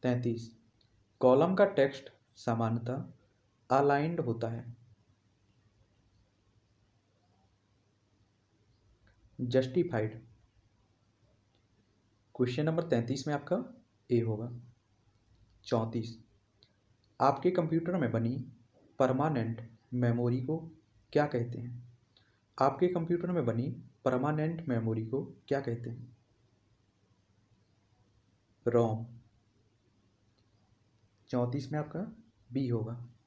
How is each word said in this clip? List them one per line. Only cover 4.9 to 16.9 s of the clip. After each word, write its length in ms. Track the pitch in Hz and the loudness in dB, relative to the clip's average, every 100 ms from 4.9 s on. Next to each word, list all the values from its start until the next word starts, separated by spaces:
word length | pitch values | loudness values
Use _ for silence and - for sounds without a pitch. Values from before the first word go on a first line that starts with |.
| - _ _ _ _ _ _ _ _ _ _ _ _ _ _ _ _ _ _ _ _ _ _ _ _ _ _ _ _ _ _ _ _ _ _ _ _ _ _ _ _ - _ - - | -20 _ _ _ _ _ _ _ _ _ _ _ _ _ _ _ _ _ _ _ _ _ _ _ _ _ _ _ _ _ _ _ _ _ _ _ _ _ _ _ _ -20 _ -20 -8
जस्टिफाइड। 880 | 127 127 131 180 170 113 110 - - - _ _ _ _ _ _ _ _ _ _ _ _ _ _ _ _ _ _ _ - | 0 2 2 0 0 0 -4 -6 -20 -20 _ _ _ _ _ _ _ _ _ _ _ _ _ _ _ _ _ _ _ 0
क्वेश्चन 300 | 123 123 151 | 0 2 0
नंबर 220 | 160 165 | 0 2
तैंतीस 380 | 120 117 131 - | 0 0 -4 -2
में 60 | 147 | -4
आपका 500 | - 185 - - _ _ _ | -2 -4 -4 -14 _ _ _
ए 100 | 120 | 0
होगा। 400 | 113 107 120 120 120 - _ _ _ _ _ _ _ _ | 0 -4 -6 -10 -16 -20 _ _ _ _ _ _ _ _
चौंतीस, 600 | - 120 113 117 113 117 - _ _ _ _ _ _ | -2 0 0 -4 -6 -12 -20 _ _ _ _ _ _